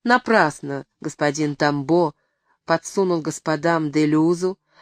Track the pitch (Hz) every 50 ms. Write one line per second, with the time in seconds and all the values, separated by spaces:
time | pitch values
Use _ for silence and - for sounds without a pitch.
0 | - 240 247 247 - 226 226 202 165 147 - - 147 139 139 135 - _ _ _
1 | - 151 - - 151 147 143 151 151 147 143 - 156 147 147 143 135 143 165 175
2 | 170 147 - _ _ _ _ _ _ _ _ _ _ - 165 160 - - - 196
3 | 190 180 175 160 147 160 - - - 160 156 147 156 170 165 160 156 147 139 151
4 | 156 151 151 156 160 170 175 170 185 185 196 - _ _ _ _